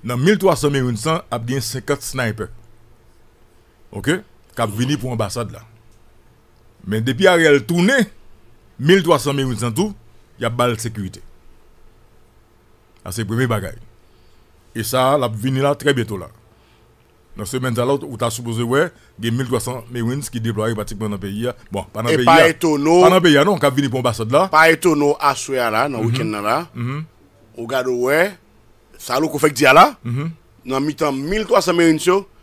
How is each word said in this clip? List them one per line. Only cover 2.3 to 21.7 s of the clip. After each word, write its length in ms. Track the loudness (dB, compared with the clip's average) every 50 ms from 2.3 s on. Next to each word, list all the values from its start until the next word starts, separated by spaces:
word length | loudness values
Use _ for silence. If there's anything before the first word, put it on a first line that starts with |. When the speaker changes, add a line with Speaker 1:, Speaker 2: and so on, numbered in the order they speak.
| -4 -6 -8 -10 -12 -20 -20 -20 -20 -20 -20 -20 -20 _ _ _ _ _ _ _ _ _ _ _ _ _ _ _ _ _ -20 -14
Speaker 1:
Ok? 220 | -14 -6 -2 -2 -2 -2 -4 _ _ _ _ _ _
K 80 | -4
ap 80 | -4 -4
vini 240 | -2 -4 -2 -2 -2
pou 140 | -4 -4 -6
anbasad 400 | -4 -4 -4 -4 -4 -8 -8 -8
la. 140 | -10 -18 -20 -20 -20 _ _ -20 -20 _ _ -20 _ -20 _ _ _ _ _ _ _ _ _ _ _ _ -10
Men 160 | -6 -4 -2
depi 240 | -2 -2 -2 2 4
Ariel 380 | 4 4 6 6 4 4 4 2
tounen, 400 | 0 0 2 2 2 2 2 0 -2 -4 -20 -20 -20 -20 -20 -20 -20 -20 _ _ _ _ -4
mil 240 | 2 4 4 4
twa 160 | 4 2 0 2
san 160 | 2 -2 -2
Marines 240 | -2 -4 -4 -4 -4 -4
san 100 | -4 -2
tou, 160 | -2 -4 -4 -4 -12 _ -20 _ -20 _ _ _ -6
y 80 | -6
a 60 | -6 -2
bal 220 | 0 0 0 0 -4
sekirite. 460 | -6 -10 -8 -8 -10 -10 -10 -14 -20 -20 -20 -20 _ -20 -20 -20 -20 -20 _ _ -20 -20 _ _ _ _ _ _ -20 _ _ _ _ _ _ _ _ _ _ _ _ _ _ _
Sa 100 | _ -12 -8
se 100 | -8 -6
premye 240 | -4 -2 -2 0 0
bagay. 280 | -2 -4 -4 -8 -12 -14 -20 -20 _ _ _ _ _ _ _ _ _ _ _ _ _ _ _ _ _
E 80 | -8 -6
sa, 300 | -2 0 2 2 2 2
l 80 | 2 0
ap 80 | -2 -4
vini 280 | -4 -4 -4 -2 0 0
la 100 | 0 -2 0
trè 160 | 0 0 2
byento 220 | 2 0 -4 -6 -10
la. 80 | -12 -14 -20 -20 _ _ _ _ _ _ _ _ _ _ _ _ _ _ _ _ _ _ -12 -12
Nan 80 | -10
semèn 300 | -6 -6 -4 -4 -2 -2
sa 80 | -2 0
la, 80 | 0 0
ou 240 | -2 -2 -8 -8 -4
ta 100 | -4 -4 -4
sipoze, 300 | -6 -8 -8 -4 -4 -2
wè, 220 | 0 2 2 0 0 -4 _ _ _ _ -6
gen 140 | -4 -4 -2 -2
mil 80 | -2 -2
twa 120 | -2 -4
san 180 | -4 -4 -10 -10 -12 -10 -8
Marines 340 | -4 -4 -2 -4 -4 -6 -8
ki 100 | -8 -6
deplwaye 320 | -4 -4 -4 -2 -2 -4 -4
pratikman 360 | -4 -6 -8 -8 -8 -6 -6 -6
nan 60 | -6
peyi 240 | -8 -8 -8 -6 -6 -6
a. 60 | -8 -10 -16 -10